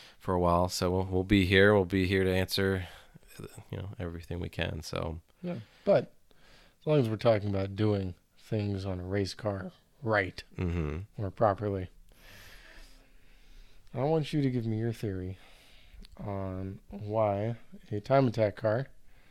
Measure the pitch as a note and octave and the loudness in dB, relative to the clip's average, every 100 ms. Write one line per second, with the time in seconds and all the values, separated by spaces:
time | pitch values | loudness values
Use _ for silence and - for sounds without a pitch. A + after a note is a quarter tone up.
0 | - - - F2+ F2 E2+ F2+ - F2+ F#2 | -20 -10 -2 2 4 4 2 0 0 0
1 | F#2+ F#2 F#2+ G2+ F2+ F#2+ G2+ G#2 F2 G2 | 0 0 4 4 6 8 8 6 4 2
2 | F#2 F#2+ F#2+ F#2 F#2 - F#2+ F#2+ F2+ - | 2 2 2 2 0 0 0 0 -4 -14
3 | - - - - G#2 - - G2 F#2+ G2+ | -20 -20 -20 -18 -16 -18 -12 -10 -10 -10
4 | F2 E2+ - F2 E2+ - F2 F2 - F2 | -10 -10 -10 -8 -8 -6 -6 -6 -8 -6
5 | F2 D#2+ - _ F3 C#3+ - - G3 D#3 | -6 -8 -14 _ -10 -10 -12 -4 2 2
6 | - - _ - - - - _ D#3 D3+ | 0 -10 _ -20 -20 -20 -20 _ 0 2
7 | A2+ A2 A#2+ G#2+ G#2 G2 G2 G2 G#2+ G2+ | 2 2 2 2 2 -2 -2 0 2 2
8 | F#2 - _ _ - A2 G2+ G2 G2 F2+ | -2 -8 _ _ -6 -2 -2 -4 -4 -6
9 | F2+ G2+ F#2 - G#2+ F#2+ B2 - _ _ | -2 -2 -2 -2 -4 -4 -8 -16 _ _
10 | A2+ G#2+ F#2+ - - - F#2 F2 D2+ D#2 | 0 2 0 -6 -12 -4 -2 0 -2 -4
11 | G#2 - F#2+ - A2 F#2+ G#2 G2 F#2 - | -8 -8 -8 2 2 2 -2 -4 -6 -12
12 | - - - - - - - - - - | -20 -20 -20 -20 -20 -20 -20 -20 -20 -20
13 | - - - - - - - - - B2 | -20 -20 -20 -20 -20 -20 -20 -20 -12 -4
14 | C#3 D#3+ C#3+ D3+ C3+ B2 A2+ A2 A#2 A2 | 0 0 0 0 0 0 -2 -2 -2 -4
15 | G#2+ F#2 F#2 F#2+ - - - - - - | -6 -6 -8 -12 -18 -20 -20 -20 -20 -20
16 | - - G#2+ G2 F#2+ F#2 F#2+ G#2 - G2+ | -20 -12 -8 -6 -6 -8 -10 -12 -14 -12
17 | G#2 A2 G#2+ G2+ A2+ A2+ - - - G#2+ | -4 0 0 0 -2 -6 -12 -20 -10 -8
18 | - C3+ B2+ A2 G#2+ - A2 A#2 C#3 - | 2 4 4 2 0 0 0 0 -4 -12
19 | - - - | -20 -20 -20